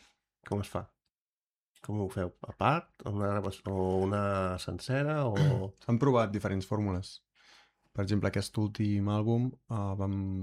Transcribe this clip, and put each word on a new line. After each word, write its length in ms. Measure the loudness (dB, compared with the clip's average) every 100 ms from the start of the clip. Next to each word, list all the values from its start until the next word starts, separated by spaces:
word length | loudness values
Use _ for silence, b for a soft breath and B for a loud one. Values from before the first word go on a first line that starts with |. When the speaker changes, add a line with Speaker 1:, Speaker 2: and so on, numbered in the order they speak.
| b _ _ _
Speaker 1:
com 200 | -4 -4
es 80 | -2
fa? 160 | -6 -8 _ _ _ _ _ _ _ _ _
Com 160 | -6 -2
ho 80 | -2
feu? 240 | -2 -6 -6
A 140 | -12 0
part? 340 | 2 2 -2 -12
Una 240 | -6 -2 0
gravació, 400 | 0 -4 -6 -4
o 300 | 0 2 2
una 220 | 2 0 0 0 -2 -4
sencera? 600 | -6 -8 -4 -2 0 0 0
O 80 | 2 4 2 -2 -8
Speaker 2:
<clears throat> 80 |
S'han 160 | -2 2
provat 320 | 4 4 4
diferents 340 | 0 0 -2 0
fórmules. 540 | 0 0 -2 -4 -14 _ b b b b b _ -4
Per 60 |
exemple, 240 | 0 0 2
aquest 300 | 0 -2 0
últim 480 | 0 0 0 2 2
àlbum, 380 | 2 2 2 0 -4 -6
eh, 220 | -4 -2
vam 220 | -2 -2 0 -2 -4